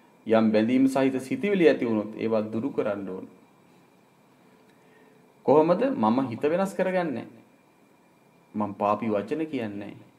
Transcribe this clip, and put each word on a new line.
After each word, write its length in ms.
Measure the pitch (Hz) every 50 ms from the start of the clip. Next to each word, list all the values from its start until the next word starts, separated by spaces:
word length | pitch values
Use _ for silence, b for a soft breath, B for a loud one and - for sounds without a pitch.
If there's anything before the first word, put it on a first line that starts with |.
| b b b _ - -
යම් 180 | 110 110 110 110
බැඳීම් 360 | 107 107 110 113 127 131 135 135
සහිත 280 | 135 139 135 135 131 127
සිතිවිලි 460 | 123 - 135 135 - 202 202 190 170 147
ඇති 180 | 135 131 131
වුණොත් 260 | 120 110 107 104 104 - -
ඒවා 240 | 110 113 110 110
දුරු 280 | 107 107 110 117 113 143
කරන්න 400 | 135 - 135 110 101 104 98 95
ඕන. 180 | 92 95 - - - - _ _ _ _ _ _ _ _ _ _ _ _ _ _ _ _ _ _ _ _ _ _ _ _ _ b b b b b b b b b b b b b _ _ -
කොහොමද? 360 | - 131 151 156 165 175 190 247 277 269 -
මම 300 | 110 107 113 131 135 127
හිත 140 | 113 104
වෙනස් 320 | - 147 160 180 196 190 190
කරගන්නේ. 540 | - 185 185 180 185 175 160 127 113 113 - - - - _ _ _ _ _ _ _ _ _ _ _ _ _ _ _ _ _ _ _ _ _ -
මම 180 | 107 107 101 98
පාපි 340 | - 107 101 104 104 120 110
වචන 360 | 104 101 101 107 151 151 160
කියන්නේ. 500 | 156 151 127 113 104 101 101 101 98 101 120 - _ _